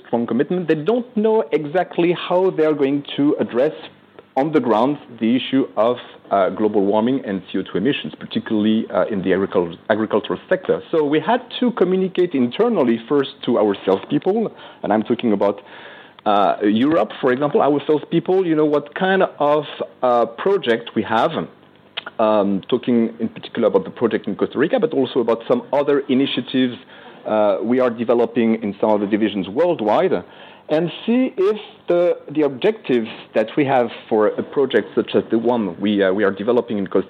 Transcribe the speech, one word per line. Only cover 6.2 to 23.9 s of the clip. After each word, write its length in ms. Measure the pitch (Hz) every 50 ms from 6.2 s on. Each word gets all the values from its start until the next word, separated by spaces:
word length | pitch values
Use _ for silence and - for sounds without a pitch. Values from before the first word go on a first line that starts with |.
| - -
uh, 180 | - 98 95 87
global 360 | 95 95 107 107 107 107 95
warming 380 | 101 101 107 110 120 135 131 -
and 180 | 110 98 95 - -
C 80 | - 98
O 40 |
two 140 | 90 - -
emissions, 380 | 87 98 135 143 - - 76 - -
particularly, 640 | - - - 113 - - 113 107 104 110 110 113 - -
uh, 180 | - 101 90
in 120 | - 110 98
the 80 | 87 95
agricul-, 460 | 90 90 98 - - 98 87 85 82 - - -
agricultural 480 | 110 104 110 104 - 104 - - 92 90 - -
sector. 320 | 190 180 - - - - - -
So 100 | - 160 151
we 140 | 139 151 156
had 220 | - - 233 254 254 - - -
to 140 | 247 240
communicate 640 | 233 - 185 175 185 190 185 185 180 - 180 175 -
internally 640 | 135 123 123 - - 220 240 226 175 135 123 117 113 113 -
first 220 | 147 143 131 - - - -
to 120 | - 120 104
our 160 | 107 107 98 - -
salespeople, 680 | 95 95 98 - - 135 147 - 190 196 233 214 165 - - - - - -
and 100 | - 92
I'm 100 | 101 110
talking 300 | 104 - 123 - - 117
about, 280 | 104 98 107 101 101 - - - - - - - - - - - - - -
uh, 320 | 107 101 104 98 82 62 -
Europe, 480 | - 104 104 113 127 147 165 175 214 214 - -
for 120 | - 131
example, 300 | 123 127 147 147 147 220
our 180 | 147 139 147 143 -
salespeople, 600 | - 156 143 - - - 170 165 - 185 190 190
you 80 | 170 160
know, 120 | 151 151
what 280 | 151 147 147 147 - -
kind 280 | - 190 190 190 190 180 - - -
of, 240 | 147 147 147 151 - - - - - - - -
uh, 240 | - 127 120 120 117
project 640 | 110 - - - 196 202 190 143 123 113 117 - - -
we 80 | 117
have, 280 | 98 101 113 113 135 170 160 110 82 - - - - - _ - - - - - - - - -
um, 400 | 113 107 107 107 98 101 98 92 - -
talking 480 | 135 120 - 127 123 117 113 113 - -
in 100 | 113 110
particular 360 | - - - - - 120 113
about 180 | 104 98 98 92
the 60 | -